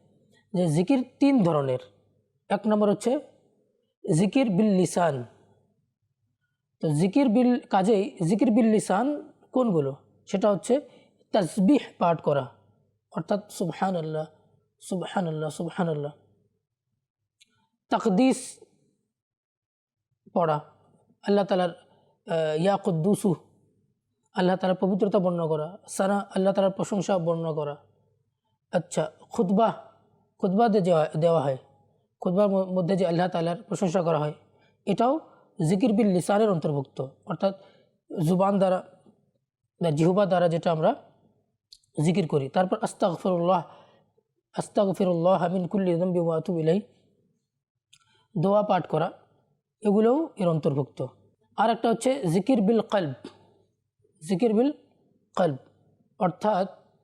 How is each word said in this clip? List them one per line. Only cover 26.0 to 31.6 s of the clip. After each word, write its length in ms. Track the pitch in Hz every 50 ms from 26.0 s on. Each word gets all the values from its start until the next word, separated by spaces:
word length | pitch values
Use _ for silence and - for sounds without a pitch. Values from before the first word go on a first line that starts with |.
| 196 190 202 202 196 - -
আল্লাহ 180 | 196 190 196 190
তাআলার 200 | 202 196 190 190
প্রশংসা 460 | - 165 - 220 196 165 - 202 185
বর্ণনা 340 | 165 170 165 165 165 165 151
করা। 240 | 156 147 143 143 - _ _ _ _ _ _ _ _ _ _ _ _ _ _ _ _ _ _ -
আচ্ছা, 380 | 180 165 - - 170 156 - - _ - -
খুতবা, 440 | - - 226 180 202 196 226 202 160 - - - _ _ _ _ _ _ _ _ _ _
খুতবা 300 | - 196 180 202 233 233
দে-, 120 | 196 214
দেওয়া, 280 | 170 185 175 156 151 - - 156
দেওয়া 220 | 165 170 170 160
হয়, 160 | 131 143 131 131